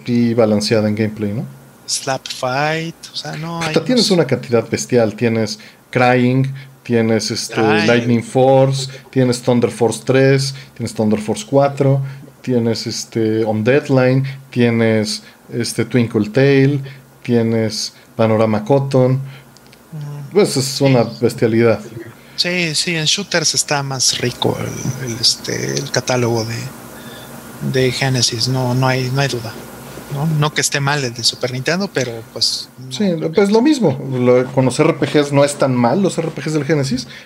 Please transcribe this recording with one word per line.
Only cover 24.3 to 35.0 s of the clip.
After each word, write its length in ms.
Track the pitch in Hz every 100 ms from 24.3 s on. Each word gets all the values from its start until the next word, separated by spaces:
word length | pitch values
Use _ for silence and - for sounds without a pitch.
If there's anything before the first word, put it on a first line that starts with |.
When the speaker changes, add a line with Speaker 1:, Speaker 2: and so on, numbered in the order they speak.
| - - -
Speaker 2:
el, 520 | 113 - - - 131
el, 60 | 117
este, 580 | 120 - - 120 123 135
el 120 | 139
catálogo 540 | - - 127 117 117
de, 140 | 110 117 123 - - - - - - - - - 139
de 200 | 135 127
Genesis, 560 | 123 135 131 117 117 117
no, 260 | 131 127
no 140 | 123 131
hay, 220 | 127 127
no 80 | 135
hay 80 | 139
duda, 240 | 120 117 - - - - - -
¿no? 120 | 143 156
No 280 | 156 147
que 60 | 147
esté 180 | 135 147
mal 200 | 139 147
el 100 | 131
de 100 | 117
Super 280 | 113 - 127
Nintendo, 360 | 127 131 170 196
pero, 180 | - 123 113 113
pues, 340 | 120 - - - -
no. 140 | 131
Speaker 1:
Sí, 180 | 131 208 165 160
pues 180 | 160 202
lo 100 | 220
mismo, 360 | 269 285 202 135 135
lo, 400 | 127 123 123 127
con 140 | - 127
los 120 | 123
R 140 | 156
P 120 | 147